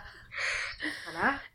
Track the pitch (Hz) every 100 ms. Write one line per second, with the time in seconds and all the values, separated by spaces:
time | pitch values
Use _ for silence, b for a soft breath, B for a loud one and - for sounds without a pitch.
0 | B B B B B B B B 311 B
1 | 170 165 214 277 -